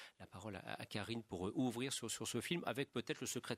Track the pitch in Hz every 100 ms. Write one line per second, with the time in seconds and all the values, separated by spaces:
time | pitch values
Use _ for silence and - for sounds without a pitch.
0 | - - 92 95 107 95 - - - 110
1 | 101 117 110 92 92 131 127 113 135 -
2 | 113 - - 117 - 175 - 120 139 123
3 | - 156 131 123 -